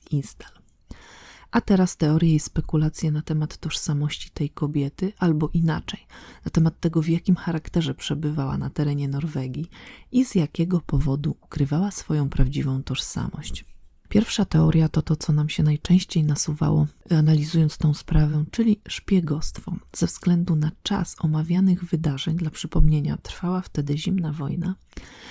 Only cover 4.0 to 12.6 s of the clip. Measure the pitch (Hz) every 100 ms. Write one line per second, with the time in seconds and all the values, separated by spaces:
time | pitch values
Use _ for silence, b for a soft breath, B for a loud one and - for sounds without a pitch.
4 | 147 - - - 143 - 147 151 139 -
5 | 185 - 175 156 151 170 165 151 - -
6 | _ B B B - - 160 - 165 160
7 | 156 170 - 175 - 160 - 175 147 135
8 | - 147 151 151 135 139 135 - 147 143
9 | 139 143 156 143 131 139 170 B B B
10 | - 247 262 185 147 - 170 180 - 135
11 | 147 139 147 - _ - 139 151 202 -
12 | - 151 139 - 131 139